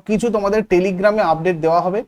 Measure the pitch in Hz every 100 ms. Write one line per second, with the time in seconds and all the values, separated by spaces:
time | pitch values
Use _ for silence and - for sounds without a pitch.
0 | - 214 233 208 202 214 208 175 190 180
1 | 208 214 180 156 165 170 160 170 185 202